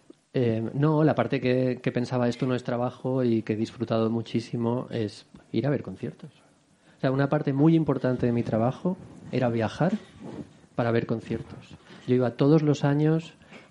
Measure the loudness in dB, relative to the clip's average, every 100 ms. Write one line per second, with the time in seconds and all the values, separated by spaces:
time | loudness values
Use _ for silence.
0 | -20 -20 _ -2 0 0 -2 0 2 4
1 | 4 2 0 -2 0 2 0 -2 -4 -4
2 | -2 0 0 0 -2 -2 -4 -4 -4 -4
3 | -4 0 2 2 0 -2 -4 -4 -2 0
4 | 0 0 -2 -4 -4 -2 0 -2 -4 -4
5 | -4 -6 -18 -20 -6 -2 0 -2 -4 -10
6 | -10 -10 -18 -20 _ _ _ _ _ _
7 | 0 2 2 0 0 4 6 6 4 2
8 | 0 2 2 0 0 2 0 0 -4 -4
9 | -10 -20 -6 -2 0 0 -2 0 0 0
10 | -6 -18 -16 -14 -16 -20 -10 -4 0 0
11 | 0 -4 -4 -8 -8 -16 -20 -20 -20 -12
12 | 0 2 2 2 4 6 4 2 2 2
13 | 2 2 -2 -16 -20 -20 -20